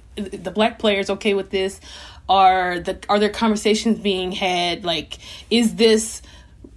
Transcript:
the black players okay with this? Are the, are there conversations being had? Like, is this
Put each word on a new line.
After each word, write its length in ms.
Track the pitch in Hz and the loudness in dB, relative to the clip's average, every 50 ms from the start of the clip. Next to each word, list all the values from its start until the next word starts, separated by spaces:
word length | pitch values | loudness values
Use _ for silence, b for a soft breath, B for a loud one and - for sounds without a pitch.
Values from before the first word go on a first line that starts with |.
| - - - | -20 -16 -10
the 340 | - 202 190 - - 170 190 | -10 -10 -10 -10 -10 -12 -8
black 280 | 180 208 220 233 226 - | -2 0 0 0 0 0
players 300 | - 220 202 196 190 190 | 0 0 0 0 -2 -4
okay 240 | 196 196 - 220 202 | -4 -2 -2 -2 -2
with 160 | 196 190 - | -2 -2 -4
this? 300 | - 190 190 196 196 - B B B B B B B B B - | -4 -2 -2 -4 -6 -10 B B B B B B B B B 2
Are 500 | 185 196 190 185 185 190 180 180 180 180 | 4 6 6 6 6 4 0 0 -2 -4
the, 180 | 170 190 190 - - - | -4 -6 -8 -8 -2 0
are 100 | 208 208 | 2 2
there 120 | 208 208 | 2 0
conversations 680 | 208 - 233 226 214 208 - 214 208 214 - 226 214 175 | 0 0 0 0 0 2 2 0 0 2 2 0 0 0
being 340 | 170 202 190 185 185 185 185 | 0 -2 -2 -2 -4 -6 -4
had? 520 | - 202 185 180 175 175 175 170 - 208 | -4 -2 -2 0 0 -2 -2 -4 -4 -4
Like, 320 | 175 165 156 147 - - B B B B B B B | -4 -4 -4 -6 -10 -16 B B B B B B B
is 260 | 208 233 240 220 175 | 2 2 2 2 2
this 440 | 175 226 226 220 220 214 - - - B B B B B B B B - - - | 4 4 6 6 4 2 -4 -10 -12 B B B B B B B B -20 -20 -6